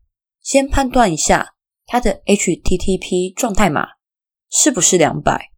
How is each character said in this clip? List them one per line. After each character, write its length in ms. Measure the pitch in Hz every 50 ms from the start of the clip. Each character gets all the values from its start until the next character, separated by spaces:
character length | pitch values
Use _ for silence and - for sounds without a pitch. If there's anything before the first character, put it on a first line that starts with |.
| _ _ _ _ _ _ _ _
先 280 | - - - 277 269 269
判 200 | - 285 269 247
断 240 | 247 254 233 185
一 40 | 156
下 380 | 151 - - 185 143 - - _ _ _ _ _ _ _
它 140 | - - 247
的 220 | 247 214 - - -
H 320 | - 202 - - 185 160
T 220 | - - - 185 180
T 180 | - - 190
P 340 | 180 - - 185 180 185 185
状 220 | 190 - - 233
态 160 | 190 196 208 170
码 200 | 143 104 - - - _ _ _ _ _ _ _ _ _ _ -
是 200 | - - - 311
不 100 | 254 185
是 160 | 160 - 190
两 240 | 175 151 131 - 151
百。 320 | - - 127 - - - _